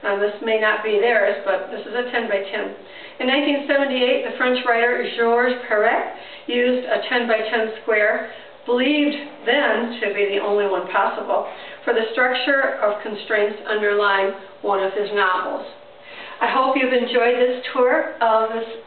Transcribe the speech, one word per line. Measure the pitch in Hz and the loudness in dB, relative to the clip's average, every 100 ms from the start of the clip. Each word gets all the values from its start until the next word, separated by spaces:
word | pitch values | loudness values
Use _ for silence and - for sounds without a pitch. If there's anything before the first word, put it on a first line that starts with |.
uh, | 214 202 | 0 0
this | 208 208 | 0 -2
may | 226 220 | 0 2
not | 214 214 | 2 0
be | 220 208 | 2 2
theirs, | 233 220 196 - | 4 4 2 0
but | 190 185 - | -2 -2 -4
this | 233 | -10
is | - | -6
a | 240 247 | -4 -2
ten | 240 214 | -4 -2
by | 202 - | -4 -4
ten. | 214 - - - - - - | -6 -8 -10 -18 -18 -18 -4
In | 254 | 0
nineteen | 269 294 285 285 | 2 2 0 2
seventy-eight, | 277 269 254 247 277 - | 2 2 2 2 2 -2
the | - | -2
French | 254 247 | 0 2
writer | 247 226 240 247 247 - | 2 2 4 2 -2 0
Georges | 233 233 247 247 - | 2 4 2 0 -2
Perec | 214 220 285 - - - - - | 2 2 2 -2 -10 -16 -14 -4
used | 240 247 247 - | 0 2 2 0
a | 214 - | -2 0
ten | 247 233 | -2 2
by | 220 214 | 0 0
ten | 233 220 - | -2 -2 -4
square, | - 214 208 - - - - - | 0 2 2 0 -6 -14 -18 -16
believed | - 247 262 302 294 - - - | -2 2 2 4 2 0 -10 -8
then | 220 277 247 220 233 - | 0 2 2 0 -2 -4
to | 208 | -4
be | 202 202 196 | 0 0 0
the | |
only | 208 208 202 | 0 2 2
one | 185 180 | 0 0
possible, | 196 196 - - - - - - - | 0 0 -2 -2 -2 -2 -10 -14 -8
for | - | 0
the | 226 220 | 0 0
structure | - 254 254 254 277 262 - | 0 0 0 2 2 2 0
of | 208 208 | -2 -2
constraints | 220 208 - 214 208 214 | -8 -10 -2 0 0 -2
underlying | - 214 208 208 202 196 196 - - - | -4 0 2 2 2 2 0 -4 -14 -8
one | 208 196 | -2 0
of | 190 | 0
his | 208 202 | -2 -2
novels. | 208 190 180 - - - - - - - - - - | 0 2 0 -2 -6 -8 -16 -20 -20 -20 -18 -16 -4
I | 240 | 0
hope | 247 262 269 | 2 2 2
you've | 254 | 2
enjoyed | 254 233 247 240 247 | 2 2 2 2 4
this | 247 254 - | 2 0 -4
tour | - 247 311 - - | 2 4 4 0 0
of | 226 220 226 | 2 4 2
this | 226 226 - | -2 -6 -12